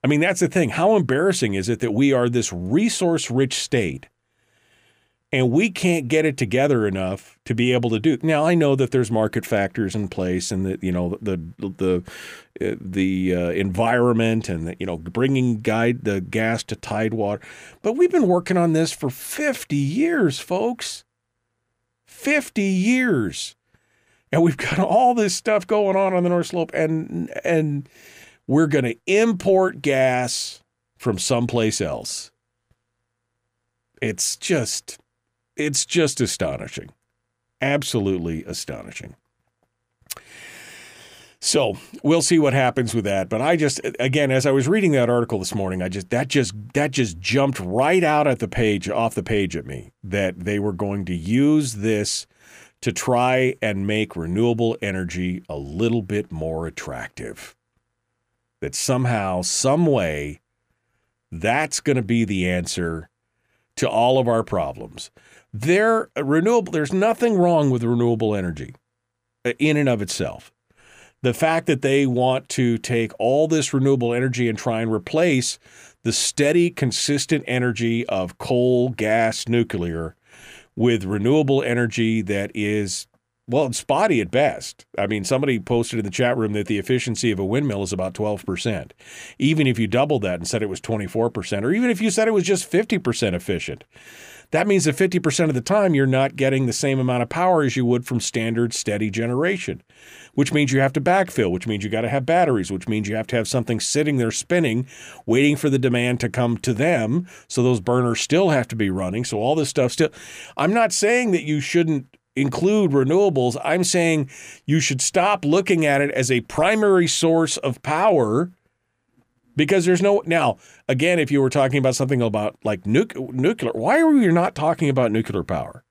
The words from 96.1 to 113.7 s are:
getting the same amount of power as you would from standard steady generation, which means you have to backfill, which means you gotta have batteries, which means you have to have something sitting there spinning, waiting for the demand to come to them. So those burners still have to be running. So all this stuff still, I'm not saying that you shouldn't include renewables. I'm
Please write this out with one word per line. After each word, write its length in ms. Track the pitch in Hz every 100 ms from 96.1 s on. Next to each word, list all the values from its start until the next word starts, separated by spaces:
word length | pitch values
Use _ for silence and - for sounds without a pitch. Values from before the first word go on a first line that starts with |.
| 131 135 127
getting 320 | 135 135 127
the 60 |
same 260 | 110 143 135
amount 240 | 127 123
of 60 | 120
power 340 | 165 180 170
as 120 | 139 135
you 100 | 120
would 200 | 123 123
from 140 | 120
standard 540 | - 120 113 117 120
steady 360 | - - 104 107
generation, 720 | 101 117 123 170 196 - - _ _ - - -
which 180 | - 143
means 220 | 147 143
you 80 | 135
have 120 | 135
to 80 | 151
backfill, 500 | 143 190 180 - 98
which 160 | 90 113
means 180 | 104 101
you 40 |
gotta 200 | 110 120
have 160 | 139 131
batteries, 440 | 170 165 117 92
which 200 | 95 104
means 180 | 107 101
you 80 | 110
have 120 | 107
to 100 | 120
have 100 | 107
something 320 | 131 113 113
sitting 380 | - 147 151 139
there 140 | 113
spinning, 540 | - - 175 156 113 131 - - - -
waiting 300 | 120 143 147
for 140 | 151
the 100 | 135
demand 400 | 127 123 123 123
to 80 | 117
come 300 | 127 120 113
to 160 | -
them. 540 | 110 156 156 110 156 180 - _
So 160 | -
those 160 | 123 120
burners 400 | 92 123 123 113
still 300 | - 156 190
have 180 | 143 117
to 60 | 113
be 140 | 101
running. 340 | 92 92 104
So 140 | 120 107
all 180 | 117 160
this 140 | 139
stuff 240 | - 123
still, 160 | - 156 - - - - -
I'm 160 | 160
not 180 | 226 226
saying 400 | - 208 240 240
that 120 | 175
you 180 | 151 151
shouldn't 460 | 135 170 165 147 135 _ _ -
include 540 | 139 131 180 214 185
renewables. 680 | 139 131 175 202 139 123 127
I'm 200 | -